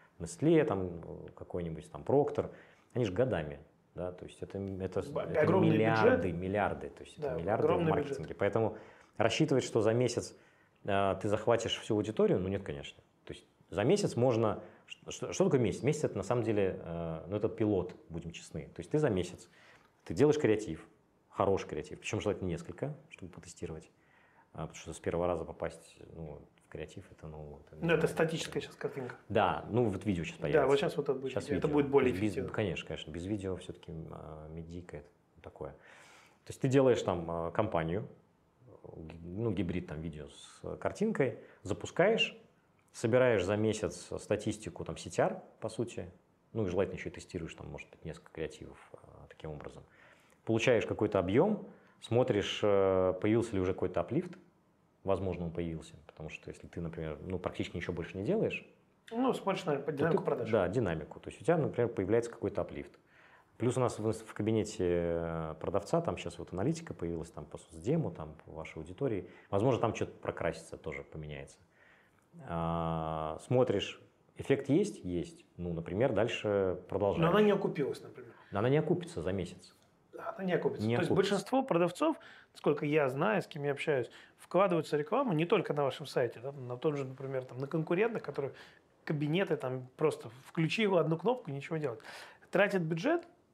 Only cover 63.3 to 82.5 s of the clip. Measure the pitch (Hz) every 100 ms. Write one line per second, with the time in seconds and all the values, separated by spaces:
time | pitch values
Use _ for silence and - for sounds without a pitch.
63.3 | - _ - 120 123 113 - 110 104 -
64.3 | - 107 110 101 - 90 87 85 85 85
65.3 | 82 80 78 - 95 - 170 160 90 85
66.3 | - 82 90 123 165 - - 85 82 78
67.3 | - 73 - - 82 95 165 110 82 78
68.3 | 73 - 80 78 80 76 92 139 98 -
69.3 | - - 98 127 113 113 - - - -
70.3 | - 82 80 - 76 - 69 - 78 76
71.3 | 71 69 - _ _ - _ _ _ _
72.3 | 170 131 82 82 85 82 80 78 80 78
73.3 | 80 - 123 123 98 - - - _ _
74.3 | - - 135 - 156 - - 92 87 78
75.3 | - _ - 87 82 85 92 131 101 117
76.3 | - 107 101 95 85 - 95 101 165 165
77.3 | 202 208 196 - - 247 - - - -
78.3 | - - 101 120 147 160 170 - - 80
79.3 | 98 - - - _ _ _ _ - -
80.3 | - 190 165 - 110 107 120 165 170 196
81.3 | 202 - 262 262 170 175 - 311 - -
82.3 | - -